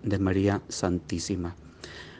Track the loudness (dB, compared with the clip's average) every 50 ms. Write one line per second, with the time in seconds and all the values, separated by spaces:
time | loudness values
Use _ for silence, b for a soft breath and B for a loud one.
0 | 0 0 2 4 4 4 4 4 4 4 4 2 0 -6 -6 0 0 2 2 0
1 | -2 -2 -4 -4 -2 -2 -2 -2 -2 -6 -8 -10 B B B B B B B B
2 | B B B B